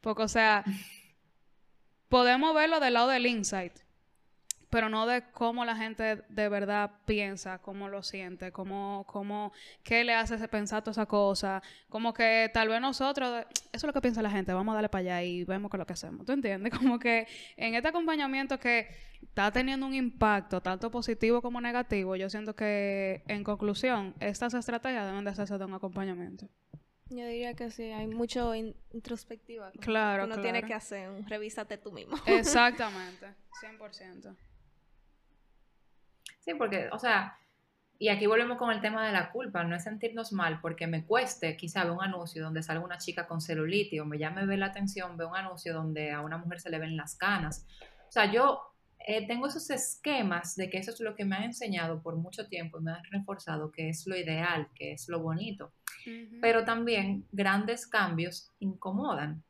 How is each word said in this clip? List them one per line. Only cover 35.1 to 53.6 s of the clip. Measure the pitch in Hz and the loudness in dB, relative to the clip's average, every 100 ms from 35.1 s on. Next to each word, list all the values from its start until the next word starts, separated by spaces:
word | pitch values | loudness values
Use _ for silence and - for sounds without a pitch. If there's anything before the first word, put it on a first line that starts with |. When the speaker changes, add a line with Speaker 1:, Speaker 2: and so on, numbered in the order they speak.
| _ _ _ _ _ _ _ _ _ _ _ - - | _ _ _ _ _ _ _ _ _ _ _ -20 -14
Speaker 2:
Sí, | - | -8
porque, | 311 226 190 - | -2 0 0 -2
o | 214 | -2
sea, | 240 208 196 - _ _ _ _ _ _ | 4 4 2 -10 _ _ _ _ _ _
y | 214 | 2
aquí | 202 208 | 4 6
volvemos | 220 247 247 | 6 4 0
con | 240 | 0
el | 220 | 0
tema | 214 220 220 | 0 0 2
de | |
la | 196 170 | 2 0
culpa, | 240 254 190 | -4 -4 -2
no | 170 175 | 0 -2
es | |
sentirnos | 175 214 226 226 220 | -4 -4 -4 -4 -6
mal | 196 165 160 | 0 0 0
porque | 170 160 165 | -4 -4 -2
me | 160 160 | -2 2
cueste | 226 254 - 165 156 | 2 2 -2 -4 -4
quizá | 165 196 | -4 0
ver | 170 | 0
un | 175 | 0
anuncio | 190 180 170 160 | -2 -4 -6 -6
donde | 160 160 | -4 -4
salga | 160 165 180 | -2 -4 -4
una | 175 | -8
chica | - 170 170 | -6 -6 -4
con | 165 | -6
celulitis | 160 160 156 202 208 156 | -4 -2 2 0 0 -2
o | 151 | -4
me | 147 | -2
llame | 156 185 196 | -4 -2 0
ver | 196 | 0
la | 196 | 0
atención, | 196 196 196 180 170 | -2 -4 -2 -6 -6
ver | 165 | -4
un | 180 | -4
anuncio | 190 175 170 | -6 -8 -6
donde | 160 160 156 151 | -2 -2 -2 -2
a | 147 | -4
una | 151 165 | -4 -4
mujer | 170 170 | -4 -6
se | 170 | -6
le | 160 | -4
ven | 160 160 | -4 -4
las | 151 - | -6 -2
canas. | 190 - 156 - - - - - - | 0 2 0 -6 -12 -20 -20 -20 -4
O | |
sea, | 240 202 | 2 4
yo, | 220 277 269 - _ _ _ - | 6 6 4 -6 _ _ _ -2
eh, | 220 202 | -2 -2
tengo | 240 277 | -2 -2
esos | 320 - | -4 -4
esquemas | 262 - - 294 277 196 175 175 - | -2 -2 -4 0 2 2 0 -2 -4
de | 185 | -2
que | 185 | -2
eso | 196 | -4
es | 226 | -4
lo | 226 208 | -6 -2
que | 196 | -2
me | 190 | 0
han | |
enseñado | 226 240 233 180 165 160 | -2 -6 -4 -2 -2 -2
por | 165 165 | -4 -4
mucho | 170 202 208 | -6 -8 -8
tiempo | 180 165 160 | -6 -8 -6
y | |
me | 160 | -6
han | 170 170 | -6 -4
reforzado | 196 196 196 - 156 | -6 -4 -8 -6 -4